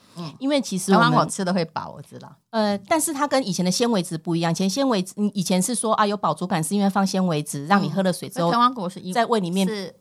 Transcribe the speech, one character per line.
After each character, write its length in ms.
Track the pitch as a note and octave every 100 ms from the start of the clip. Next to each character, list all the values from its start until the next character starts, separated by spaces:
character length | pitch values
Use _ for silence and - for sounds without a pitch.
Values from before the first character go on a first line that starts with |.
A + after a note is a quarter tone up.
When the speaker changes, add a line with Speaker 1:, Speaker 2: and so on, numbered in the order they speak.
| _ -
Speaker 1:
嗯。 180 | D#3 -
Speaker 2:
因 100 | C4+
为 100 | C#4+
其 200 | - F#3
实 140 | F#3+
我 40 | G#3+
们 60 | A#3
Speaker 1:
藤 80 |
黄 120 | - D#3+
果 60 |
吃 140 | - F3+
得 80 |
会 100 | F#3
饱， 300 | D#3+ C3+ F2 -
我 60 |
知 160 | - B2
道。 180 | C3+ D3 _
Speaker 2:
呃， 260 | A3+ G#3+ G3+ G3
但 120 | E4
是 140 | D#4
它 140 | C#4 C#4+
跟 180 | C4+ A3+
以 60 |
前 120 | F3
的 60 | F3+
纤 220 | F#3 A#3+
维 100 | G#3+
质 160 | E3 D#3+
不 180 | - E3+
一 40 |
样， 120 | E3+
以 40 | E3+
前 120 | F#3+
纤 200 | A3+ C4+
维 160 | G#3+
质， 100 | F#3 -
嗯， 120 | G#3 G#3
以 80 |
前 180 | E3+ F#3
是 140 | F#3 A#3+
说， 180 | A3
啊， 140 | A3 G#3
有 80 | G#3
饱 180 | F3
足 140 | D3+ F3+
感 160 | F3
是 100 | D#3+
因 80 | G3+
为 80 | G3
放 160 | G3 G3
纤 180 | F#3+ F#3
维 160 | D3+
质， 240 | D#3 D3 C#3+
让 160 | G3
你 60 | F#3+
喝 100 | D3+
了 100 | F#3
水 160 | E3+ C3+
之 140 | B3
后 60 | E3+
Speaker 1:
嗯。 20 |
可 40 |
藤 80 | A#3
黄 120 | B3
果 160 | F3 F3+
是 100 | F#3+
因-， 120 | F#3
Speaker 2:
在 100 | F#3 A3+
胃 140 | A3+
里 100 | F3
面 160 | F#3 F#3+
Speaker 1:
是 260 | G#3+ F#3 -